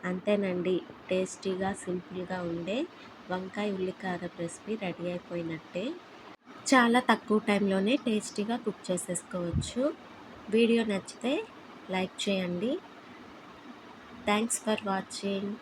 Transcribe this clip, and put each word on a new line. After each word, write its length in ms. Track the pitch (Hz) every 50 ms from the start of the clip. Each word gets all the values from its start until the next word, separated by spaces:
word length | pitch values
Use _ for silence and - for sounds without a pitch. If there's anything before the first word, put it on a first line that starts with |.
| - 180
అంతేనండి, 640 | 180 185 - 208 208 202 202 190 180 180 175 180 185 170 - - - - - -
టేస్టీగా, 600 | 185 185 185 190 - - - 196 190 180 190 190 202 - -
సింపుల్గా 540 | - 180 180 175 - 180 185 175 180 185 185 180 170
ఉండే 260 | 170 170 170 175 202 247 320 359 - - - - - - - -
వంకాయ 380 | 180 185 185 190 - 208 208 208 196
ఉల్లికారం 560 | 185 185 185 185 - - 190 180 175 180 175 - -
రెసిపీ 340 | 170 170 - - - - 220 220 208
రెడీ 240 | 180 165 - 170 175 175
అయిపోయినట్టే. 720 | 175 - - 175 170 170 165 160 156 - - - 180 196 269 339 359 - - - - - - - - _ - - - - - -
చాలా 280 | 262 240 233 233 247 247 -
తక్కువ 280 | 226 214 - - 214 214 - -
టైంలోనే 460 | 202 202 202 196 190 190 190 208 262 294 -
టేస్టీగా 520 | 247 220 214 202 - - - 202 214 233 240 -
కుక్ 180 | 220 185 - - -
చేసేసుకోవచ్చు. 920 | 185 175 - - 180 170 - - - 180 175 170 165 - - - - 240 262 302 330 - - - - - - - - - - - 202
వీడియో 280 | 226 233 220 233 233 226 226 202
నచ్చితే 420 | 190 - - - - - 240 285 392 440 - - - - - - - - - 185
లైక్ 200 | 185 185 - - - -
చేయండి. 460 | 208 196 190 185 175 175 175 196 240 294 381 - - - - - - - - - - - - - - - - - - - - - - - - - - - - - -
Thanks 300 | 208 208 226 233 - - -
for 120 | 220 214 214 214 202
watching. 580 | 190 190 190 - - - - 196 196 196 202 202 208 240